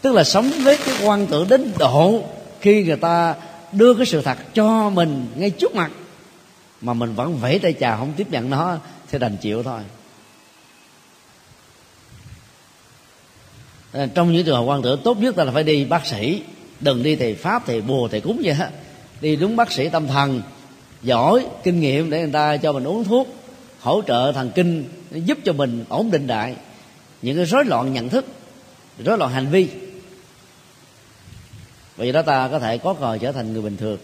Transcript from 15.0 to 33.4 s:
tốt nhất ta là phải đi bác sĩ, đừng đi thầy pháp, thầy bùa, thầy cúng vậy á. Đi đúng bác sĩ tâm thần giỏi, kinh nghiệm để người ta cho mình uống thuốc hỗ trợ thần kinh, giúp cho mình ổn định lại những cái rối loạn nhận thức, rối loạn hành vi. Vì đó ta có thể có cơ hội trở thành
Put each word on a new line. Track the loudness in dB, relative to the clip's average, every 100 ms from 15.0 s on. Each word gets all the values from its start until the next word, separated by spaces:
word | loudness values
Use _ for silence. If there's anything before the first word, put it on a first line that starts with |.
tốt | 0 0
nhất | 0 0
ta |
là | 0
phải | 0
đi | 2 2
bác | 2 0 -2
sĩ, | -4 -2 -4 -8 -20 -20 -4
đừng | -2 0
đi | 0 0
thầy | -2
pháp, | -2 -2 -4 -2
thầy | -4
bùa, | -2 -2 0
thầy | -4
cúng | -4 -2
vậy | 0 -2
á. | -4 -10 -20 -20 -20 -6
Đi | -2 0
đúng | 0 2
bác | 0
sĩ | 0 -2
tâm | -2 0
thần | 0 2 0 -6 -18 -20 -20 -20 -10
giỏi, | 0 2 4 2 0 -4
kinh | -2 0
nghiệm | 2 0 0
để | -2
người | -2
ta | 0 0 0
cho | 0
mình | -2
uống | -4 -4
thuốc | 0 0 0 -8 -20 -20 -20 -8
hỗ | 0 0 2
trợ | 0 2
thần | -2 -2
kinh, | 0 0 0 -6 -14 -14
giúp | -6 -2 -2
cho | -2
mình | -2 -2 -4 -4
ổn | -4 0
định | 0 0
lại | -4 -4 -8 -18 -20 -20 -20 -20 -8
những | -4 -2
cái |
rối | 2 2
loạn | 2 0 0
nhận | -4 -2
thức, | -2 -4 -16 -20 -20 -20 -20 -20 -6
rối | -2 0
loạn | 0
hành | -2 2
vi. | 2 2 -4 -16 -18 -20 -20 -20 -20 -20 -20 -20 -20 -20 -20 -20 -20 -20 -20 -20 -20 -20 -20 -20 -6
Vì | 0
đó | 0
ta | 2 0 0
có | -2
thể | -2 -2
có | -4
cơ | -4 -4
hội | -4
trở | -4
thành | -6